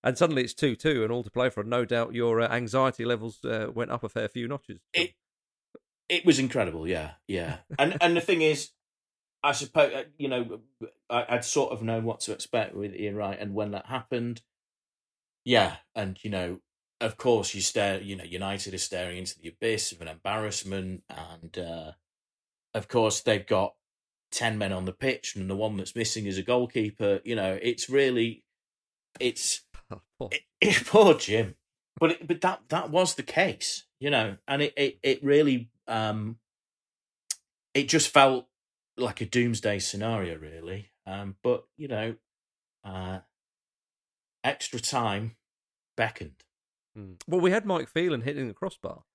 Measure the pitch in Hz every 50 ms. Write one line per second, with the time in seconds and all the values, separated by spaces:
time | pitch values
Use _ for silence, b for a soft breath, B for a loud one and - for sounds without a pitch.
0 | - - - - 180 165 151 131 123 117 - - 151 139 113 - - 156 147 120
1 | 110 107 117 123 113 107 _ 120 123 123 - 107 104 113 120 123 120 107 120 117
2 | 117 113 113 117 117 117 113 113 117 113 113 120 123 110 107 135 131 131 120 -
3 | 113 120 123 107 110 117 104 - - 123 117 110 110 117 117 113 120 - 117 120
4 | - 107 _ 120 107 - _ 120 117 117 143 143 _ - - 87 _ _ - 175
5 | 170 - _ _ _ _ _ _ _ _ _ _ _ _ _ - _ _ _ _
6 | _ _ 175 170 - 175 143 127 131 120 - 131 104 90 82 80 78 87 92 80
7 | 78 76 - _ _ - 98 90 85 78 73 - _ _ 147 139 139 160 196 143
8 | 175 170 170 170 165 - 185 165 160 156 151 139 - - _ _ _ _ _ _
9 | _ _ _ _ _ _ _ _ - 147 143 - 143 123 _ 160 147 123 - 135
10 | - - _ - 147 135 127 127 117 117 - - - _ _ _ 110 - _ _
11 | _ _ 120 120 117 - 120 120 113 - - 147 135 - 127 110 113 113 117 113
12 | 113 113 107 - - - 104 - - - - 117 107 92 - 101 101 101 95 -
13 | 107 104 101 104 107 98 98 - 104 104 98 107 104 104 101 98 - - 131 127
14 | 123 _ 135 120 117 120 117 117 _ _ _ _ _ _ _ _ _ _ _ _
15 | _ _ _ _ _ _ _ _ _ 123 123 113 95 85 - - _ _ _ 113
16 | 101 95 95 - - 107 101 92 90 87 92 - _ _ _ _ _ _ _ _
17 | 117 110 107 - - 127 117 107 95 - - 98 92 - - 110 101 101 95 95
18 | 101 98 98 92 85 85 87 90 98 98 101 98 - 101 92 87 - - 98 90
19 | 90 90 90 90 92 87 - _ 82 82 - _ 107 113 110 107 - - - 85
20 | 85 80 78 76 _ 98 104 110 107 107 95 - - 98 98 98 92 92 92 -
21 | _ - - - 82 85 85 82 82 82 - 90 87 85 82 82 78 78 - _
22 | _ _ _ _ _ _ _ _ _ _ _ _ _ _ - 110 101 _ - 120
23 | 110 110 98 - - 127 110 101 92 - 113 95 98 - - _ _ _ _ _
24 | _ _ _ _ _ _ - - 120 113 104 107 104 95 98 90 92 92 90 _
25 | 131 135 123 - - - - 101 95 92 98 98 110 107 107 98 92 - - 120
26 | 113 107 - 113 104 101 92 95 95 - 123 123 123 120 - 123 107 107 104 _
27 | 110 101 101 92 - 113 120 110 95 95 95 87 90 123 120 - - - 127 139
28 | 139 131 123 120 113 113 110 - _ _ _ _ _ _ _ _ _ _ _ _
29 | _ _ _ - 131 123 113 - - - - - _ _ - - _ _ - 98
30 | _ _ _ _ 131 98 - 147 _ _ _ _ 175 208 175 139 - - - 214
31 | 208 190 151 - - - 104 113 113 95 - _ _ _ _ _ _ _ _ -
32 | 165 160 170 - - 156 170 170 - 185 196 - _ _ 151 180 - 156 151 180
33 | 185 175 - - 127 - - 165 185 175 - - - - - - - _ _ _
34 | 135 143 143 120 110 107 95 - _ - 139 139 147 - - - 139 135 - _
35 | - 139 127 - 143 139 143 147 151 143 131 123 117 117 _ _ _ - 113 113
36 | 110 107 107 110 107 110 117 _ _ _ _ _ _ _ _ _ _ _ _ _
37 | _ _ _ _ _ _ - _ _ _ _ _ _ _ _ 139 139 - 160 156
38 | 143 - - 147 139 135 131 123 - _ _ _ _ _ _ _ _ _ _ -
39 | 123 113 101 - 113 - - 123 120 120 113 113 - 107 104 95 - - - 98
40 | 104 113 113 104 92 85 82 78 78 76 80 82 82 85 95 101 101 _ _ _
41 | _ - 92 101 101 98 98 _ - 123 120 - - _ _ - 151 135 120 107
42 | 110 113 110 - _ _ _ _ _ _ _ _ _ _ _ _ _ 101 95 92
43 | 92 92 95 92 _ _ _ _ _ _ _ _ _ _ _ _ _ _ _ _
44 | _ _ _ _ _ _ _ _ - 135 143 - - - - 117 113 - 139 127
45 | 117 107 101 101 110 113 - _ _ _ _ _ _ _ _ _ _ _ _ -
46 | 113 110 - - 90 73 67 _ _ _ _ _ _ _ _ _ _ _ _ 107
47 | 101 95 90 87 - - 165 180 175 180 185 226 208 208 185 165 - - _ 160
48 | 175 180 151 120 113 135 147 143 131 117 98 _ - - - _ - - - -
49 | - _